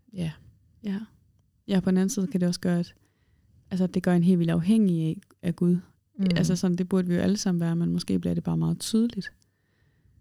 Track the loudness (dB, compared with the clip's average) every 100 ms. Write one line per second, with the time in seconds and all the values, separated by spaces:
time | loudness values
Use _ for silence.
0 | _ -8 -8 -8 -20 _ _ _ -8 -8
1 | -10 _ _ _ _ _ -2 0 2 0
2 | 0 -2 -2 0 -2 -2 -2 -2 -4 _
3 | _ _ _ _ _ _ _ -2 -2 0
4 | 2 4 4 2 2 0 2 2 4 2
5 | -2 -4 _ _ -6 0 0 0 -2 _
6 | _ -4 0 2 2 2 0 0 0 0
7 | 2 0 2 0 0 0 0 0 0 -2
8 | -2 -2 0 -2 -2 0 0 -2 -2 0
9 | 0 -4 -12 _ _ _ _ _ _ _
10 | _ _